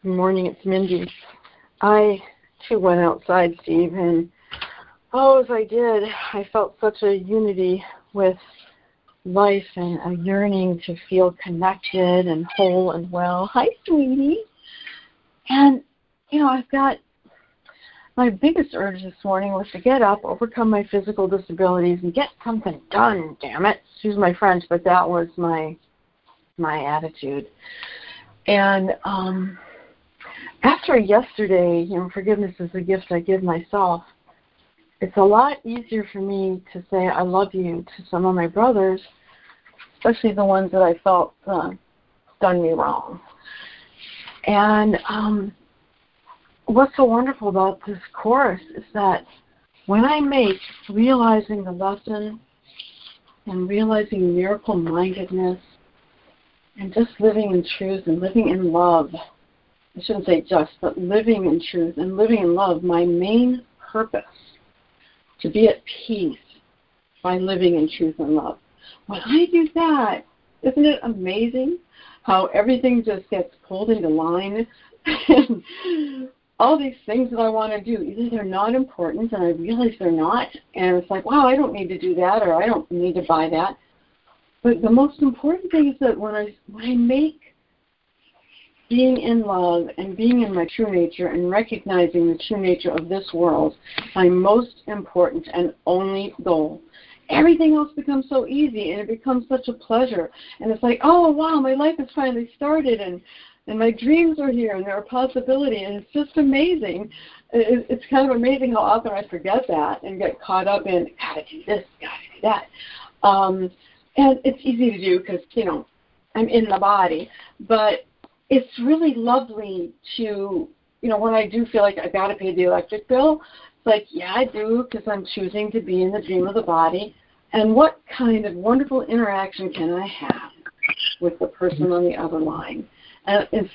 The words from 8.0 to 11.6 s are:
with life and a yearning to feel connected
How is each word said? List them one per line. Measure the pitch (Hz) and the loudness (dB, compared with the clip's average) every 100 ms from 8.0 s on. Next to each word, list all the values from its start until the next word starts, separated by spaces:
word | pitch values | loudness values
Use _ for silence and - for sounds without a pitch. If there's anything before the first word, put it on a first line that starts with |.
| _ | _
with | 202 190 185 - - - _ _ _ _ _ 185 | 0 0 0 -12 -20 -20 _ _ _ _ _ -4
life | 180 202 196 180 - | 2 4 2 -4 -8
and | 175 170 175 | -6 -6 -6
a | 180 | -6
yearning | 175 196 208 196 185 170 - | -2 -2 0 0 -2 -4 -8
to | 170 - | -12 -2
feel | 185 180 175 | 2 2 2
connected | 185 170 | -10 -2